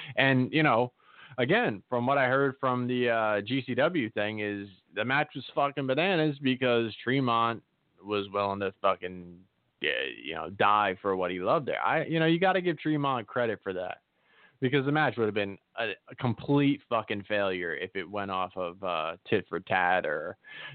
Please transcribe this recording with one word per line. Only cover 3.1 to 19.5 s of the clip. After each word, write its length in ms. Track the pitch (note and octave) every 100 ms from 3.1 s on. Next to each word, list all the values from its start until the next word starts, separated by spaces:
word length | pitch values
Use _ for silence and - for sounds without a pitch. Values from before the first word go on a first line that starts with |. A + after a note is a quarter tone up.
uh, 300 | A2+ A2 G#2
G 200 | G#2 C3+ B2+
C 80 |
W 360 | A#2 D3+ F3 G#2+
thing 300 | G#2+ G#2 G#2+
is 280 | G#2 G2+ G2+ F#2 _
the 100 | F2
match 240 | A2+ C#3 D3+
was 100 | C#3+ -
fucking 320 | - C#3+ C#3 C3+
bananas 520 | C3 F3+ F3+ D#3 C#3+
because 520 | C3+ B2+ B2+ A#2+ A2+ G#2
Tremont 580 | - C3+ B2+ A#2 A#2 A2+ - _ _ _
was 240 | F#2+ G#2 G2+
willing 280 | G2+ G2+ G2
to 120 | G2 -
fucking, 580 | G2 F2+ F2+ F#2 F2 F2 F#2+ _ _ _
yeah, 100 | D2 B1+ C2+ A1+
you 120 | B1
know, 160 | D#2+ D#2+
die 460 | G2 G2+ G#2 G#2 F#2
for 160 | G2+ F#2
what 140 | F2+
he 100 | F2+
loved 260 | F#2 D#3+ A#2+
there. 140 | A#1
I, 240 | D#2 D3
you 160 | C#3+ D#3+
know, 60 | D#3+
you 120 | E3+
gotta 220 | F#3 F#3
give 180 | F3+ D#3+
Tremont 480 | D#3 D3+ C#3 B2+ G#2+
credit 340 | B2+ A#2 G2+
for 100 | G2
that, 300 | F#2 F2+ - _ _ _ _ - _
because 240 | B2+ C#3
the 80 | C3+
match 240 | D3+ D3 A2+
would 80 |
have 100 | A2
been 220 | G#2 G2+ G2 _ -
a, 140 | A2+ - -
a 40 | C3+
complete 680 | B2+ A#2 - C#3+ C#3+ C#3 -
fucking 340 | A#2 A2 G#2 G2
failure 480 | G#2 G2 F#2 F2
if 220 | D2 F#2 G2
it 80 |
went 260 | F2 G2+ G2
off 240 | F#2+ F2+ F#2
of, 280 | F2+ F2+
uh, 320 | F#2+ E2 D#2+ E2+ -
tit 200 | G#2+
for 100 | -